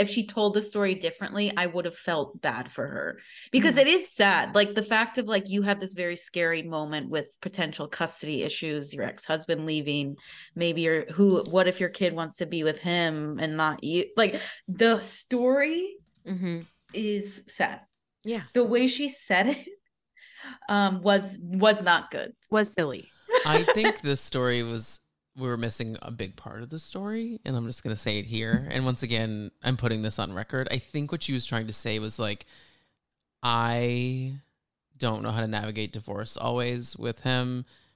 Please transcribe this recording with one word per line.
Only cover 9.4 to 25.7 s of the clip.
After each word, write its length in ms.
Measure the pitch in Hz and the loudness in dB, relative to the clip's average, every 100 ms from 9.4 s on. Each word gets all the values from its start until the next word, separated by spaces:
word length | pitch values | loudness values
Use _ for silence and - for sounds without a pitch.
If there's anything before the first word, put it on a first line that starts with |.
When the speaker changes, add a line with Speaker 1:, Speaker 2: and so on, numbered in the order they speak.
| 160 156 160 | -2 -2 -2
Speaker 1:
leaving, 500 | 156 147 143 139 143 - - - 170 | -2 0 -2 -2 -6 -14 -20 -14 -2
maybe 260 | 170 165 | 0 2
your, 220 | 165 160 - | 2 0 0
who, 320 | 160 202 180 | 4 6 6
what 240 | - 180 180 | 4 4 4
if 100 | 180 | 2
your 100 | 180 | -2
kid 240 | - 185 | 0 -2
wants 240 | 160 160 - | 0 -6 -6
to 80 | 160 | -4
be 180 | 165 | 0
with 140 | 156 151 | 0 0
him 600 | 175 175 165 156 151 147 | 0 2 2 0 -4 -4
and 180 | 160 156 | -2 0
not 280 | 156 147 | 0 0
you? 220 | 147 175 - - | -2 0 0 2
Like, 240 | 165 - - - - | 2 2 -8 -12 -8
the 320 | 180 233 226 | 4 4 4
story 960 | - - - 247 247 269 294 339 381 403 _ _ - | 0 -4 -2 2 4 4 2 0 -4 -8 _ _ -8
Speaker 2:
Mm-hmm. 360 | 185 180 170 170 _ _ | -4 -4 -4 -8 _ _
Speaker 1:
is 480 | 208 214 208 202 - - | -6 -2 -2 -4 -10 -10
sad. 360 | - - - - _ _ _ | -2 -2 -2 -16 _ _ _
Speaker 2:
Yeah. 180 | 214 226 139 | -8 -8 0
Speaker 1:
The 120 | 247 | 2
way 240 | 226 240 254 | 4 4 4
she 200 | 254 285 | 2 -4
said 380 | - - 185 226 | -4 2 4 4
it, 180 | 277 - - _ _ _ _ - - 269 - - | 0 -8 -20 _ _ _ _ -20 -20 -18 -12 0
um, 340 | 202 196 185 | 4 4 4
was, 360 | 196 196 196 - | 4 4 2 -8
was 400 | 175 185 214 208 | -6 4 6 6
not 280 | 180 170 - | 6 4 2
good. 220 | - - - _ | -6 -8 -12 _
Speaker 2:
Was 220 | 214 208 | 2 2
silly. 360 | - 151 120 - _ - 494 | 0 -2 -4 -12 _ 0 2
Speaker 3:
I 180 | - 453 | 6 4
think 380 | 453 466 427 427 | 6 4 4 2
this 200 | 147 139 | 0 -2
story 440 | - 135 123 120 | -2 0 2 2
was, 340 | 117 117 110 - _ _ _ 135 | 0 -4 -6 -8 _ _ _ -8
we 100 | 127 | -4
were 80 | 117 | -2
missing 400 | 117 | -2